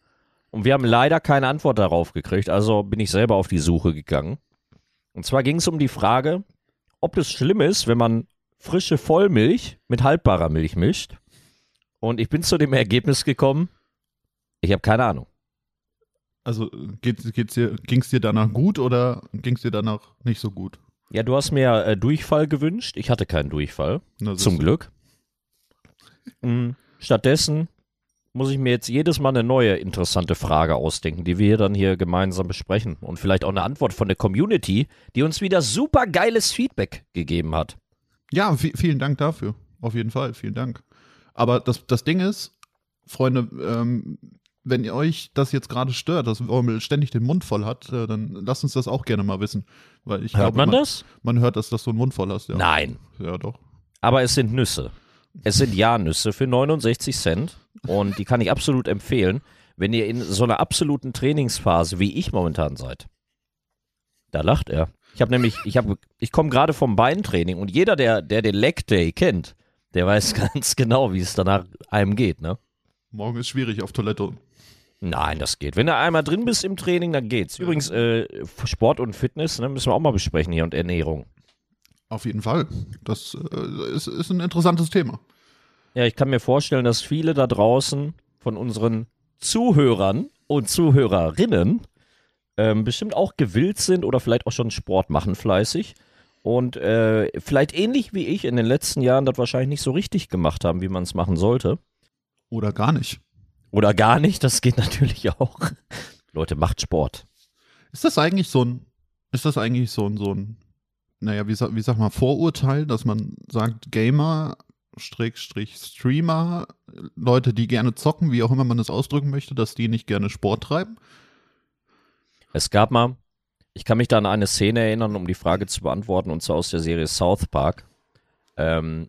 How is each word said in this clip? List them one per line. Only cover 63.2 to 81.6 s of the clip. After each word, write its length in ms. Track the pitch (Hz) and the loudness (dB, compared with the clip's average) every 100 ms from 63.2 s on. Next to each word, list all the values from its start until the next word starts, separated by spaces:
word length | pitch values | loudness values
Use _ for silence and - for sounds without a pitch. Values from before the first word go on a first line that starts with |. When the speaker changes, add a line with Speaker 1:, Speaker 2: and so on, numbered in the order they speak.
| _ _ _ _ _ _ _ _ _ _ _ | _ _ _ _ _ _ _ _ _ _ _
Speaker 1:
Da 120 | 76 | -2
lacht 280 | 80 82 - | 0 0 0
er. 200 | 78 78 - _ - | -2 -2 -6 _ -2
Ich 60 | |
hab 100 | 117 | 0
nämlich, 240 | 123 120 - 104 | 2 2 -2 -2
ich 120 | 123 | 0
hab, 100 | 107 98 _ - | 0 -4 _ -8
ich 120 | 113 | -4
komm 200 | - 151 | 0 2
gerade 220 | 123 151 | 4 2
vom 220 | 143 131 101 | 2 2 2
Beintraining 600 | 120 180 208 87 85 90 | 2 0 -2 0 0 -2
und 140 | 98 | -2
jeder, 240 | 98 190 165 | 2 2 4
der, 260 | 120 110 | 4 2
der 220 | 78 107 | 0 0
den 100 | 107 | 0
Leg 320 | 98 127 - - | 2 2 0 2
Day 260 | 98 85 | 2 2
kennt, 440 | - 180 92 - - _ _ _ 90 | 2 2 0 -4 -14 _ _ _ 0
der 100 | 90 | 2
weiß 280 | 104 - | 2 2
<laughs> 20 | 104 | -2
ganz 400 | 104 147 - - | -2 -2 -4 0
genau, 360 | 120 127 127 | 2 2 2
wie 100 | 92 | -2
es 120 | 90 | -2
danach 320 | - 95 98 90 - - | -2 2 0 -2 -18 -4
einem 280 | 107 98 104 | 0 0 2
geht, 240 | 110 - | 0 -2
ne? 200 | 80 104 _ _ _ _ _ | -6 -8 _ _ _ _ _
Speaker 2:
Morgen 300 | 107 107 117 | -10 -8 -6
ist 80 | 123 | -6
schwierig 340 | 131 120 107 | -4 -4 -4
auf 120 | 92 | -6
Toilette. 400 | - 104 110 101 - _ _ - _ _ - | -4 -4 -2 -6 -8 _ _ -20 _ _ -10
Speaker 1:
Nein, 400 | 90 67 76 80 | -6 -2 -2 -4
das 180 | 69 - | -6 -6
geht. 180 | 71 71 | -4 0
Wenn 120 | 147 | 2
du 80 | 139 | 2
einmal 280 | 156 165 | 2 0
drin 220 | 147 180 240 | 0 -2 -2
bist 180 | 226 | -2
im 140 | 190 190 | -4 -6
Training, 360 | - 175 175 | -2 -2 0
dann 160 | 151 113 | -4 -2
geht's. 280 | 117 90 - | -2 -4 -6
Übrigens, 320 | 180 156 139 | -4 -2 -2
äh, 380 | 110 117 113 - - 73 - 120 | -2 0 0 -4 -10 -14 -8 -8
Sport 340 | - 113 151 | 2 2 2
und 160 | 120 - | -2 -4
Fitness, 420 | - - 156 - | -4 -4 -6 -4
ne, 120 | 123 | -6
müssen 180 | 135 156 | -4 0
wir 80 | 120 | 2
auch 40 | |
mal 120 | 156 | 2
besprechen 420 | 104 - 80 82 | 0 0 -2 0
hier 120 | 82 82 | 0 -2
und 100 | 67 | -2
Ernährung. 500 | 87 87 76 78 - _ _ _ | -2 -2 -2 -4 -8 _ _ _